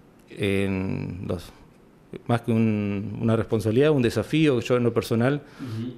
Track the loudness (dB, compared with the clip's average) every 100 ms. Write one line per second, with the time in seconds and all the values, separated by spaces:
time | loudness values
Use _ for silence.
0 | -20 -20 -16 -4 0 0 0 -2 -2 -4
1 | -6 -8 -6 -6 -8 -20 -20 -20 -20 -20
2 | -18 -12 -2 -2 0 2 2 2 -2 -4
3 | -6 -2 0 0 0 0 2 4 4 4
4 | 2 0 0 2 4 2 2 2 2 0
5 | 0 2 2 0 -6 -14 -10 -8 -8